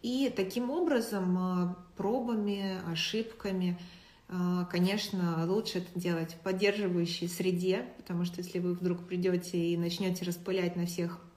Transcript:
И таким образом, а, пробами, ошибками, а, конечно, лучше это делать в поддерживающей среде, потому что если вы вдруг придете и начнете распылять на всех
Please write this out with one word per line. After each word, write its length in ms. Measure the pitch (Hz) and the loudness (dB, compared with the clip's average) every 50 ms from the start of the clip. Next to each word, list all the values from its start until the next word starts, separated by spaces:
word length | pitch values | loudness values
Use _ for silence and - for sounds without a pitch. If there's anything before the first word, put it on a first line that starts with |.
| - | -4
И 300 | 233 247 262 277 247 240 | -2 0 2 2 2 2
таким 360 | - 190 185 - 240 247 247 | 0 -2 0 0 -2 -2 0
образом, 680 | 277 339 359 330 285 240 - - 214 202 185 180 180 185 | 0 2 2 4 4 2 2 2 0 0 2 2 2 2
а, 380 | 185 185 180 180 180 175 180 - - - - | 2 2 2 2 2 0 -2 -4 -10 -20 -10
пробами, 840 | - 190 196 226 262 240 240 233 214 208 202 202 196 196 190 190 185 180 170 | -4 0 0 0 0 0 0 0 0 2 0 0 0 -2 -2 -4 -4 -4 -4
ошибками, 880 | 165 160 - - - 220 226 220 - - - 202 190 185 185 180 175 175 - - - - - - - - _ - 180 | -2 -2 -2 -2 0 -2 -2 -4 -8 -6 -4 -2 0 2 2 0 0 -2 -6 -16 -18 -20 -20 -20 -20 -20 _ -8 -2
а, 320 | 180 180 180 180 180 175 | 0 0 2 2 2 0
конечно, 760 | 175 - 175 180 185 196 214 202 - - 185 175 170 165 165 165 | 0 2 2 4 4 2 0 -2 -2 -2 0 0 2 2 2 2
лучше 320 | 170 190 214 226 - - 180 | 2 2 2 0 0 -4 -4
это 180 | 180 - - 180 | -6 -4 -6 -4
делать 360 | 175 180 170 165 160 160 - | -2 0 0 0 -2 -4 -6
в 40 | - | -6
поддерживающей 880 | - 196 185 185 202 202 202 208 208 185 175 175 170 170 - - 175 175 | -4 -2 0 2 4 2 2 2 0 2 2 2 2 0 0 -2 -4 -4
среде, 580 | - - 190 185 180 175 180 185 185 220 247 - - - | -2 0 2 2 2 2 2 2 2 2 0 -4 -10 -16
потому 260 | - - 180 170 175 | -10 -4 -2 0 0
что 160 | 175 - - | -2 -2 -6
если 200 | 180 - - 180 | -8 -4 -4 -2
вы 140 | 175 180 180 | 0 0 0
вдруг 320 | 175 180 180 180 175 - | 2 2 0 0 0 -4
придете 520 | - 185 180 180 185 180 175 175 - - 175 | -4 -2 0 2 4 2 2 0 0 0 0
и 180 | 170 170 170 | 2 2 2
начнете 480 | 170 170 170 175 - 202 185 180 - 180 | 2 2 0 0 0 0 0 0 0 -2
распылять 520 | 180 170 - - 190 190 190 180 170 175 | -4 -4 -4 -2 -2 0 2 0 0 0
на 100 | 175 175 | 0 -2
всех 340 | 175 - - 175 170 - - - - - | -2 0 -2 -2 -2 -4 -8 -14 -20 -20